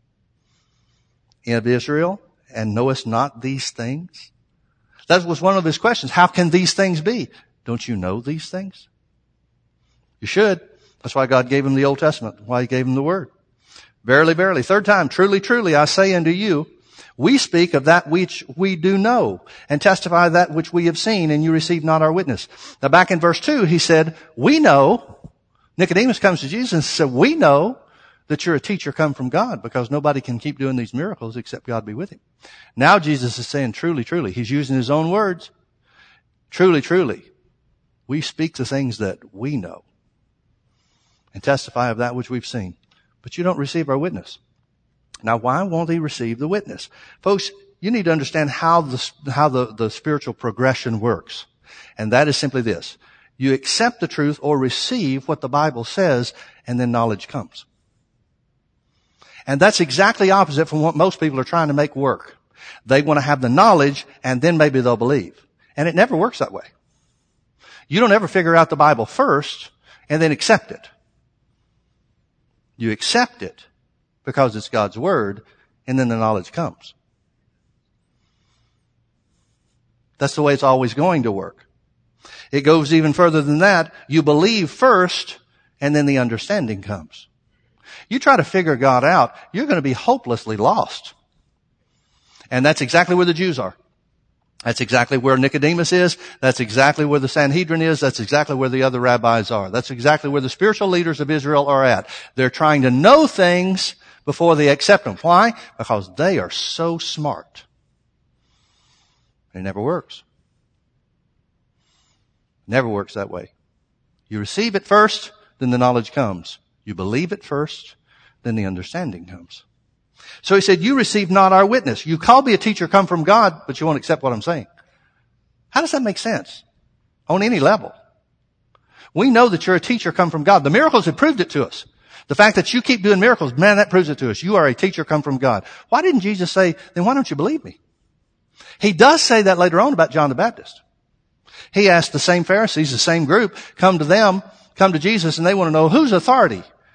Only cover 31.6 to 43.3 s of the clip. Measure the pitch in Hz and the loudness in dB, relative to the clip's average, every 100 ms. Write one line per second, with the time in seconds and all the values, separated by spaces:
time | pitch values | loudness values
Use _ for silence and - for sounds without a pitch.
31.6 | - 117 107 107 190 - _ _ - - | -8 -8 -8 -12 -14 -16 _ _ -20 -20
32.6 | - - 147 202 151 143 123 120 120 143 | -12 0 4 4 2 -2 -4 -6 -8 -6
33.6 | 127 - 165 156 - 170 113 104 113 143 | -6 -4 -6 -4 -4 -6 -6 -6 -4 -4
34.6 | 135 135 120 147 160 196 208 175 - _ | -2 -2 0 0 0 0 -2 -4 -12 _
35.6 | _ _ _ _ _ _ _ _ _ - | _ _ _ _ _ _ _ _ _ 0
36.6 | 185 160 - 180 143 92 _ _ _ _ | 2 2 0 0 -2 -4 _ _ _ _
37.6 | _ _ _ _ - 147 - - 160 - | _ _ _ _ -10 -8 -8 -6 -6 -6
38.6 | 120 139 131 104 101 - - 98 131 143 | -6 -4 -4 -6 -6 -8 -16 -12 -8 -8
39.6 | 87 90 _ _ _ _ _ _ _ _ | -10 -16 _ _ _ _ _ _ _ _
40.6 | _ _ _ _ _ _ _ 101 - 139 | _ _ _ _ _ _ _ -8 -2 -2
41.6 | - 123 123 110 120 123 120 123 - 123 | -4 -6 -4 -4 -6 -6 -10 -10 -10 -10
42.6 | 92 90 _ _ _ _ - | -12 -14 _ _ _ _ -16